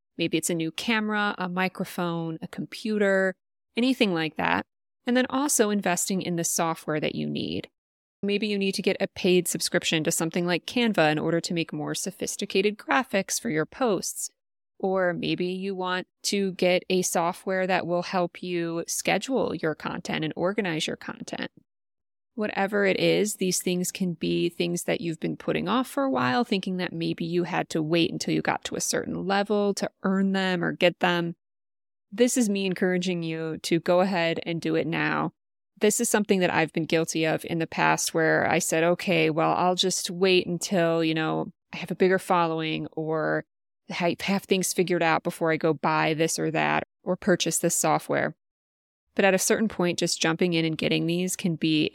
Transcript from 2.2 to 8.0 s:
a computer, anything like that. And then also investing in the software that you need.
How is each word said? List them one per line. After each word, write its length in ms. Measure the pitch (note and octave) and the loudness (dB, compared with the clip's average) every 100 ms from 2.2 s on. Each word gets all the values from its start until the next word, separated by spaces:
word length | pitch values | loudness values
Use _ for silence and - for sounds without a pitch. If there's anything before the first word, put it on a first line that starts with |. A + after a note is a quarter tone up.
| E3 D#3+ | -4 -6
a 60 | F3+ | -10
computer, 880 | - - - A3 G#3+ G3 F#3+ F#3+ F#3 _ _ _ - | -10 -10 -8 -4 0 2 2 0 -4 _ _ _ -2
anything 380 | B3 B3+ G#3+ | 0 2 2
like 240 | E3+ D#3+ - | 2 -2 0
that. 280 | E3 F3 - _ _ _ - | 2 2 0 _ _ _ 0
And 120 | B3 | 2
then 80 | B3 | 2
also 400 | C4 C#4+ - G#3+ | 0 0 2 2
investing 520 | G#3 F#3+ F3 - F#3+ | 2 2 0 0 -2
in 160 | - E3+ | 0 -2
the 80 | E3 | -2
software 560 | - E3+ D#3+ - D3+ | 0 0 -2 -2 -2
that 120 | D3+ | -2
you 160 | - D3+ | -4 -4
need. 380 | D3 - E2 - _ _ _ | -4 -4 -6 -8 _ _ _